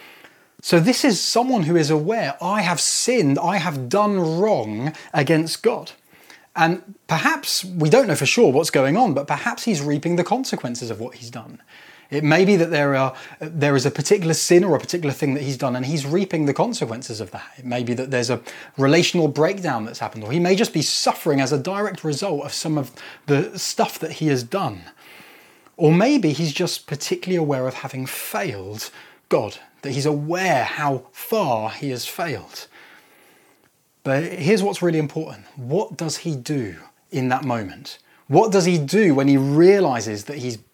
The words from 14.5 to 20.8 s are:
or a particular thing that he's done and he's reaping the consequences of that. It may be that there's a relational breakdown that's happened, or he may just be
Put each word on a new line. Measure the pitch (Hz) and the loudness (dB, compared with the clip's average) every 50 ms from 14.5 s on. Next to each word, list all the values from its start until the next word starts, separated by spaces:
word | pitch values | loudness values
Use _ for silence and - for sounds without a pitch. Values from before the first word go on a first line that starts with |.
| 180 175 196 | 6 6 6
or | 196 151 | 6 2
a | 120 | 0
particular | - - - 175 160 143 123 | 0 -2 -6 -4 -4 -4 -4
thing | - 156 139 131 | -2 -2 -2 -2
that | 147 139 | -2 -4
he's | 139 135 123 | -6 -6 -2
done | 147 131 123 127 | -2 -2 -2 -2
and | 131 | -4
he's | 135 165 156 135 | -2 -4 -4 -2
reaping | 139 156 190 202 190 - 160 151 | 0 0 0 0 0 -2 0 0
the | 139 135 | 0 2
consequences | - 175 240 233 - 151 113 113 120 - - 117 104 | 0 0 -2 0 -4 -4 -6 -6 -8 -10 -12 -10 -10
of | 107 101 | -10 -10
that. | - - - - - - | -12 -16 -16 -18 -20 -14
It | 131 | -8
may | 123 120 123 120 | -6 -4 -4 -2
be | 117 120 | -2 -2
that | 120 131 143 | -4 -2 -2
there's | 131 123 120 117 | -2 -2 0 0
a | 123 107 - - - - - - - - | -2 -4 -6 -12 -18 -18 -18 -12 -2 2
relational | 135 139 151 175 170 - - 175 160 147 | 4 6 6 6 4 4 2 2 2 2
breakdown | 135 143 156 175 202 196 180 160 131 113 107 | 2 2 2 2 2 -2 -4 -4 -4 -4 -6
that's | 113 135 - | -8 -10 -8
happened, | 117 107 - 113 104 | -10 -8 -8 -10 -8
or | 104 | -2
he | 135 175 | 0 0
may | 175 180 196 190 | 2 4 4 2
just | 226 - - | 2 0 0
be | 160 | -2